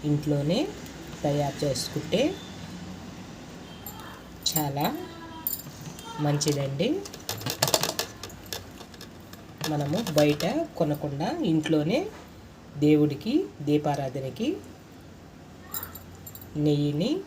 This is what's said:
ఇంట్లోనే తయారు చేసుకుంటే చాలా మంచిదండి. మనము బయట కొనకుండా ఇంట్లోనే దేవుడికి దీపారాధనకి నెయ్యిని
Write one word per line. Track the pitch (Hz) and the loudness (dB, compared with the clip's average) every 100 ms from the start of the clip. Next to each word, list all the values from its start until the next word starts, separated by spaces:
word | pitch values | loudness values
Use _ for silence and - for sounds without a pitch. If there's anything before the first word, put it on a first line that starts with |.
| 151 | 4
ఇంట్లోనే | 147 147 143 147 202 359 - - - - - | 2 4 2 4 2 2 -2 -12 -12 -12 -2
తయారు | 147 143 143 135 | 0 2 0 0
చేసుకుంటే | 147 127 - 151 - 185 302 392 - - - - - - - - - - - - - - - - - - - - - | 0 0 -2 -4 0 4 4 0 -10 -12 -12 -10 -10 -12 -12 -12 -14 -14 -14 -14 -14 -14 -12 -12 -14 -14 -14 -4 0
చాలా | 160 147 139 175 311 359 - - - - - - - - - - - | 2 2 2 0 0 -8 -10 -12 -8 -6 -6 -8 -12 -12 -12 -10 0
మంచిదండి. | 147 147 156 139 139 139 220 370 392 - - - - - - - - - - - - - - - - - - - - - - - - - - | 2 4 2 2 0 0 2 0 -4 -10 -8 -6 -4 2 4 4 2 -2 -6 -8 -12 -12 -10 -10 -10 -14 -16 -14 -16 -16 -16 -16 -16 -6 -2
మనము | 151 143 180 226 151 | 0 2 0 2 6
బయట | 147 147 170 285 320 - | 6 6 2 0 -2 2
కొనకుండా | 151 147 147 139 190 349 233 | 2 2 -2 -2 -2 0 4
ఇంట్లోనే | 160 151 156 151 262 415 - - - - - - 147 | 4 6 4 4 2 0 -6 -16 -18 -18 -18 -14 4
దేవుడికి | 147 151 147 139 214 302 392 - 143 | 8 8 8 4 2 2 0 -4 2
దీపారాధనకి | 147 147 143 135 135 131 127 254 403 - - - - - - - - - - - - - - - - - - - 151 151 | 4 4 0 -2 -4 -6 -2 -2 -2 -8 -18 -20 -20 -18 -18 -20 -20 -18 -18 -8 -8 -8 -14 -16 -16 -16 -16 -6 2 4
నెయ్యిని | 147 147 147 220 359 | 6 4 4 2 0